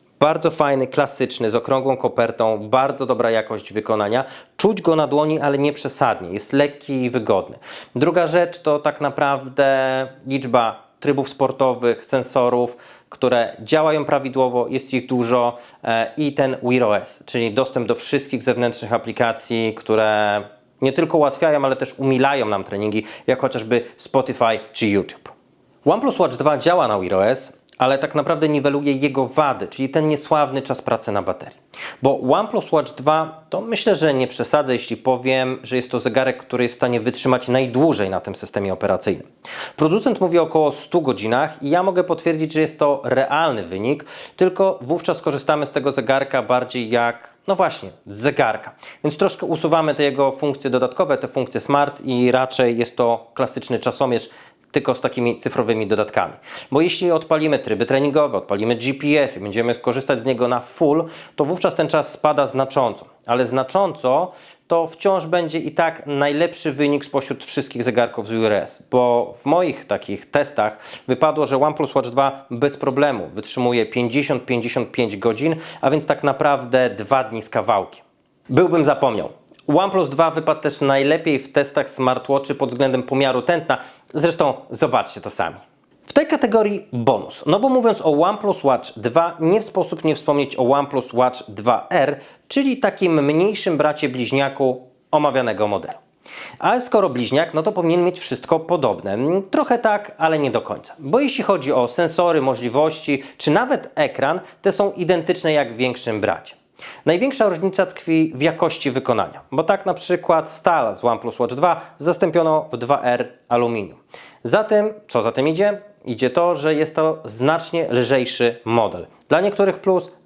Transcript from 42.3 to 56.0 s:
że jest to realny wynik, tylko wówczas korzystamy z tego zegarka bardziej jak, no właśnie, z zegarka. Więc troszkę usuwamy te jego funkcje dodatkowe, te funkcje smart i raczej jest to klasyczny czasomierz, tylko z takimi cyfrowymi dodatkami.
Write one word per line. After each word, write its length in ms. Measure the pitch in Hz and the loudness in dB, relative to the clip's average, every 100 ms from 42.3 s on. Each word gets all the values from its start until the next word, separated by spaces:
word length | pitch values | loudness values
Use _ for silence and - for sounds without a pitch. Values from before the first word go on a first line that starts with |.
| 156 156 | -2 -2
że 80 | 156 | 0
jest 180 | 156 - | 0 0
to 220 | 147 139 | 0 0
realny 580 | 123 127 135 147 165 113 | 0 0 2 0 0 -2
wynik, 420 | 85 95 117 147 - - - - | -6 -4 -2 -4 -6 -18 -16 0
tylko 420 | 185 185 190 185 | 0 4 0 0
wówczas 420 | 127 165 185 165 | -4 -2 -2 -2
korzystamy 440 | 160 139 - 151 143 | -2 -2 0 0 0
z 40 | |
tego 220 | 147 135 | -2 -2
zegarka 500 | 135 120 135 135 131 | -2 0 0 2 -2
bardziej 480 | 107 123 123 127 113 | 0 0 0 -6 -2
jak, 400 | 120 117 117 - _ - | 0 0 -2 -14 _ -4
no 100 | 190 | 0
właśnie, 340 | 165 - 95 - - | 0 -2 -14 -18 -18
z 140 | 101 | -2
zegarka. 540 | 135 139 120 107 - - - - | -2 2 0 0 -8 -20 -20 -6
Więc 120 | 151 151 | -6 0
troszkę 300 | 196 - - | -2 -2 -4
usuwamy 480 | 160 160 160 156 | -2 2 2 2
te 80 | 143 | 0
jego 300 | 143 131 139 | 0 2 0
funkcje 380 | 135 147 135 131 | 0 -4 -2 0
dodatkowe, 480 | 123 123 - 165 139 | 0 0 0 0 0
te 100 | 131 | -2
funkcje 320 | 139 120 113 | -4 -4 -4
smart 400 | - 143 139 - | 2 2 2 -2
i 280 | 135 123 123 | -4 2 4
raczej 460 | 127 127 - 123 117 | 4 0 2 2 2
jest 180 | 117 - | -2 0
to 340 | 117 117 - | 0 0 -4
klasyczny 440 | - 127 131 - 117 | -4 -4 -4 -6 -4
czasomierz, 520 | 123 - 131 117 - - - _ _ | -4 -2 0 0 -4 -18 -20 _ _
tylko 220 | 143 - | -2 -2
z 60 | 120 | -2
takimi 360 | 127 - 120 - | -2 0 -2 -2
cyfrowymi 500 | 113 - 110 110 107 | -4 -2 0 0 0
dodatkami. 460 | 104 | 0